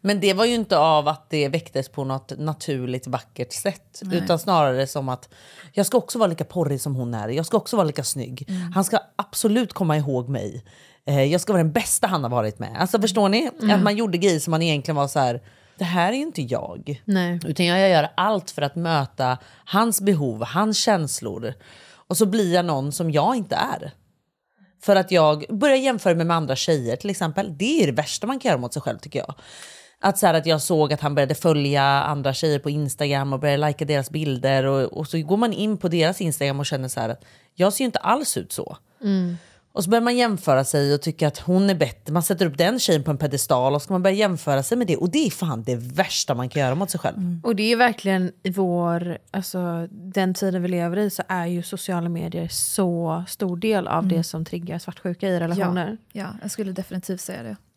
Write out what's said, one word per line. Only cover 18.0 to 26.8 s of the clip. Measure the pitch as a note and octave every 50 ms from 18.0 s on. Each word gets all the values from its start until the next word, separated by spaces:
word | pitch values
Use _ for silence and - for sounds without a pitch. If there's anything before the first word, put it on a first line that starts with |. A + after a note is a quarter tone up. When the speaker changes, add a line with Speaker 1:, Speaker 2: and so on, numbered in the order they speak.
| D3 D3+ -
Speaker 1:
allt | - F3+ G#3 A3 F#3+ - -
för | - -
att | D3 C#3 -
möta | E3+ E3+ E3 E3 D3+ C3+ - _ - C3+ B2+ B2+ B2+ - - - _ _
hans | - - G3 A3+ A#3 G#3+ -
behov, | G3 G3+ F#3+ D#3 D3 B2+ A2 G#2+ A2+
hans | - - F3 G#3 A3 G#3+ -
känslor. | - - G#3 F3+ D#3 C3+ - - - A2 G2+ - A#2 A2 - - - - - - - - - - _ _
Och | F3+
så | - A3
blir | G3 F#3+ A3+ G#3 F3 E3+
jag | F3+ F3
någon | F3 D#3 C3+ C3+ D3
som | C#3 - F3 E3
jag | D3 D3+ D3 G3+ C4
inte | A#3+ F#3+ - -
är. | - - C4+ - - - C#3 - _ _ _ _ _ _ _ _ _ _ _ _ _ _ _ _ _
För | - - G3+
att | G3 - F#3+
jag | F#3 E3+ D#3 D3+ D3+ D3+ D3 -
börjar | - G3 B3 D4 C4+
jämföra | C4+ C4 C4+ B3 G3+ - G3 E3+
mig | E3 E3
med | E3+ E3+
andra | E3 D#3 C3 C3
tjejer, | - - - E3 C#3+